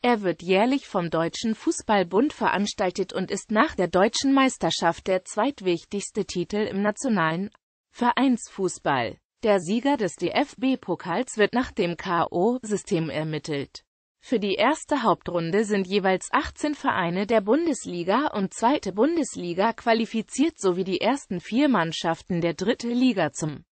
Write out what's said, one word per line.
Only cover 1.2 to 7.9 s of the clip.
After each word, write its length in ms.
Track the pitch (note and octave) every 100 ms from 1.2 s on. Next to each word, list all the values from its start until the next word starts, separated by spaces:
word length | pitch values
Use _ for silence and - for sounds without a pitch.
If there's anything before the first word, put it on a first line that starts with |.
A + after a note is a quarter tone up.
| E3 - A3+
Fußballbund 800 | A3 - - - G#3 F3 F#3+ C#4+
veranstaltet 800 | - G3+ F3 G#3 - F#3+ F#3 F#3
und 180 | - F#3
ist 220 | G3 -
nach 240 | G#3+ D#4 -
der 100 | F3+
Deutschen 480 | F3+ G3+ - C4+
Meisterschaft 720 | C4+ C4+ - E3 - F3 E3+ -
der 180 | F#3
zweitwichtigste 1000 | - - A#3+ C#4+ F#3 E3+ - G3+ - -
Titel 320 | F#3 - E3+ G#3
im 260 | G#3+ F#3+
nationalen 680 | G#3 G#3+ C#4 G#3 D#3+ D#3+ G3+ _ _ _ _